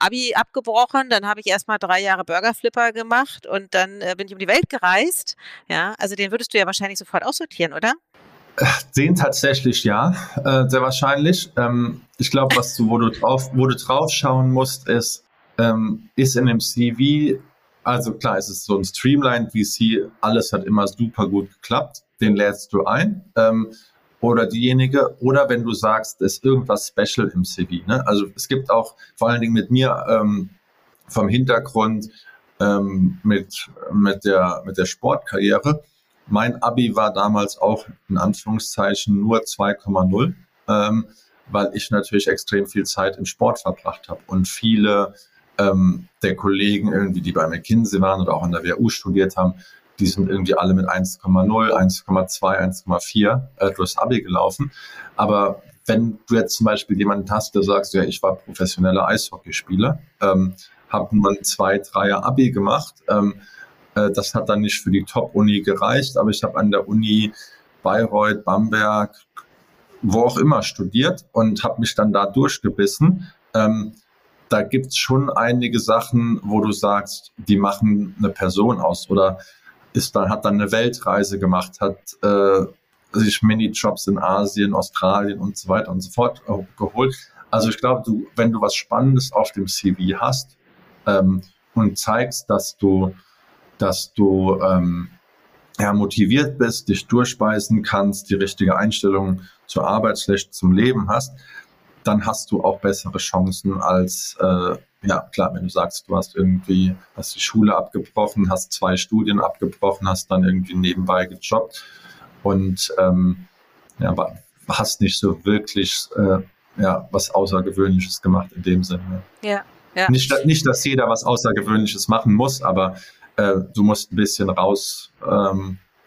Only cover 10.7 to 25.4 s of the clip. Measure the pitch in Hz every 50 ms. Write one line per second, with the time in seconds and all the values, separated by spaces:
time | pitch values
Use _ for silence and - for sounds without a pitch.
10.7 | 131 131 127 131 131 - 143 135 143 139 147 170 185 - - - - 127 120 120
11.7 | 123 120 120 117 - - - _ _ - 123 - - 139 135 127 - 123 120 -
12.7 | - - 113 107 117 117 117 110 110 - - 117 135 131 131 131 131 127 131 131
13.7 | 123 - - - 131 143 160 156 - - - 135 131 131 131 131 127 131 131 131
14.7 | - - - - 113 117 110 - - - _ _ _ _ _ _ _ - 117 117
15.7 | 110 110 110 104 - - - - _ - 135 131 131 123 131 123 113 110 - -
16.7 | - 120 120 120 117 117 139 143 151 151 151 139 131 131 - _ _ _ _ _
17.7 | _ _ _ - 123 123 - 113 - - - 120 101 95 - 101 95 - - -
18.7 | 101 98 95 95 - - - 131 143 143 139 127 120 117 113 104 - 110 107 -
19.7 | - - 113 110 113 101 98 - - _ - 110 113 113 110 - 107 95 95 98
20.7 | 107 104 101 101 - - 117 113 - - 101 92 98 98 98 - _ _ - -
21.7 | 117 143 151 - - - - _ _ _ 113 107 202 202 104 101 202 - - -
22.7 | 196 190 - - 113 143 180 214 196 - - _ _ 117 110 113 113 110 110 110
23.7 | - - _ _ _ _ _ _ _ _ 117 120 117 117 110 95 - 117 123 127
24.7 | 127 131 131 131 139 139 123 - - - 123 131 131 143